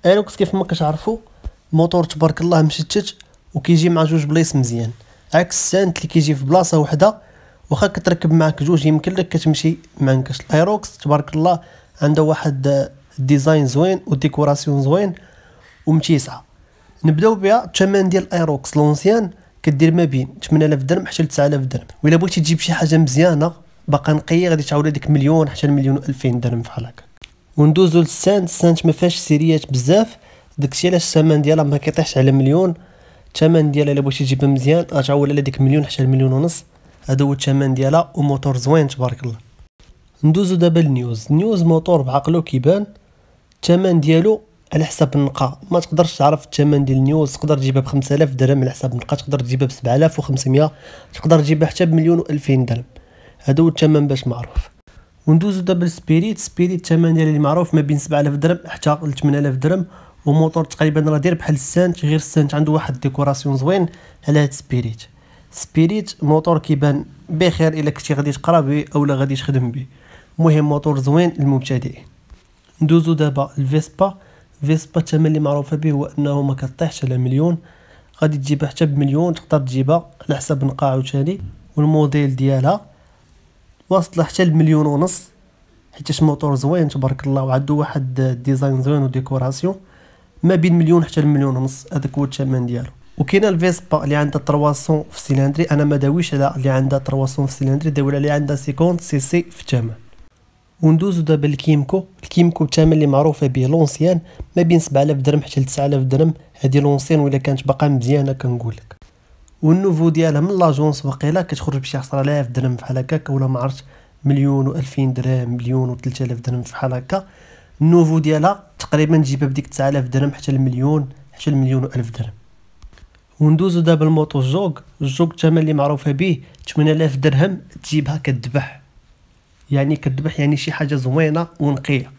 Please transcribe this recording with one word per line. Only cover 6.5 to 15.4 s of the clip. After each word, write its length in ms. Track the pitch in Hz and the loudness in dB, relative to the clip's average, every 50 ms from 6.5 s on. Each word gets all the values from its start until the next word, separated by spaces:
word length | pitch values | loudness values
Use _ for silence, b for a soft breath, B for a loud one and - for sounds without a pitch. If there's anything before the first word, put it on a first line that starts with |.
| 160 185 180 - - 160 | 2 2 2 4 2 0
وحده، 380 | 147 - - 147 180 214 214 b b b b b b b b b b b | 0 0 2 2 2 2 2 b b b b b b b b b b b
واخا 180 | - - 208 | -2 0 0
كتركب 460 | 196 196 - - 185 175 165 - 165 160 | 0 -2 -2 -2 -2 -2 0 0 2 2
معاك 300 | 165 156 156 151 - 143 | 4 2 2 0 -2 -2
جوج 220 | 151 180 156 135 | 0 0 2 2
يمكن 280 | 156 156 156 - 180 185 | 2 0 0 0 -2 -4
لك 160 | 180 175 - | -4 -4 -2
كتمشي 480 | - 160 - 160 151 - - 160 165 - - - _ - | -4 -2 0 0 0 0 0 -4 -4 -4 -10 -20 _ -2
ما 100 | 135 135 | 0 0
عنكش. 300 | 131 131 131 - 135 - | 2 0 -2 -4 -10 -12
الايروكس 560 | - - - 151 165 190 214 208 - - - | -6 -2 0 2 2 2 0 -4 -6 -10 -16
تبارك 380 | - - 147 147 147 143 - - | -10 -2 0 0 0 0 -2 -4
الله 240 | 156 156 180 175 165 B B B B B B B - | 0 2 2 0 0 B B B B B B B -2
عنده 220 | 151 147 151 156 156 | 0 0 2 2 2
واحد 680 | 151 156 - - 156 139 135 135 143 139 139 139 139 - - _ _ _ - | 2 0 0 -2 -4 -4 -2 0 0 0 0 -2 -4 -8 -20 _ _ _ -6
ديزاين 460 | 135 131 147 143 131 156 160 151 143 | 0 2 2 2 4 2 2 2 2
زوين 340 | 127 - 143 165 185 190 180 - | 2 2 0 2 0 0 -2 -2
وديكوراسيون 760 | - 151 135 135 151 139 - 147 143 143 143 - 151 143 139 | -4 -4 -2 -2 -2 0 0 0 0 0 -2 -2 -2 -2 0
زوين 320 | 135 135 151 190 208 190 170 b b b b b | 0 2 0 0 0 -2 -4 b b b b b